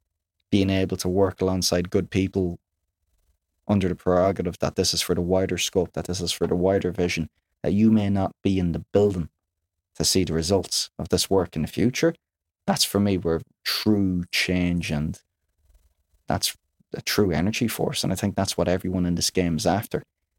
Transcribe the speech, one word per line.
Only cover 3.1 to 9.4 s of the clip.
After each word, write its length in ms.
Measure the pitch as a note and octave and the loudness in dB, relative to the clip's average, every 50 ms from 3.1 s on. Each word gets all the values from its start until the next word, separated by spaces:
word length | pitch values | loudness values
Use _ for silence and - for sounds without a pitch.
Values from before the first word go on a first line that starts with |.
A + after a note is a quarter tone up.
| _ _ _ _ _ _ _ _ _ _ _ | _ _ _ _ _ _ _ _ _ _ _
under 220 | - G#2 G2+ F#2 F2+ | 0 0 2 2 0
the 80 | F2+ | -2
prerogative 640 | - - F#2 F2+ F2+ F2+ G2 F#2+ F2 F2+ F2 F2 - | -2 0 2 4 4 4 2 2 0 -4 -6 -4 -2
that 180 | - D#2+ - | -4 -2 0
this 180 | - F#2 - - | 0 0 0 0
is 80 | E2+ | -2
for 120 | - - F2+ | -2 -2 -2
the 140 | F2 F2 F2 F#2 | -2 0 0 2
wider 240 | F#2 F#2+ F2+ F2+ E2+ | 2 2 0 -2 -4
scope, 340 | - - - F#2+ F2 - _ | -4 -2 0 0 0 0 _
that 100 | D2+ - | -8 -6
this 160 | - F2 F#2 | -6 -6 -4
is 100 | F2 E2 | -4 -6
for 160 | - - F2 | -2 -2 -2
the 80 | E2 F2 | 0 0
wider 380 | F2+ F2 F#2+ G2 G2 F2 F2+ | 2 2 2 2 2 0 -2
vision, 360 | E2+ - F2 F2 - E2+ D#2 - _ _ _ _ _ _ | -2 0 -2 0 0 -4 -6 -6 _ _ _ _ _ _
that 100 | - D#2 | -4 0
you 180 | F#2 G2+ A2 A2 | 2 4 4 6
may 180 | A2 A2 G#2 G2+ | 6 4 2 2
not 220 | G2+ G2 F#2+ - - _ | 0 0 0 -2 -4 _
be 160 | _ G2+ F#2+ F#2 | _ 0 0 2
in 120 | F2+ F2 | 0 0
the 120 | D#2 D2+ - _ | -2 -4 -8 _
building 380 | - G2 G#2 G#2 F#2+ F2+ D#2 - _ _ | 2 2 2 4 2 -2 -6 -8 _ _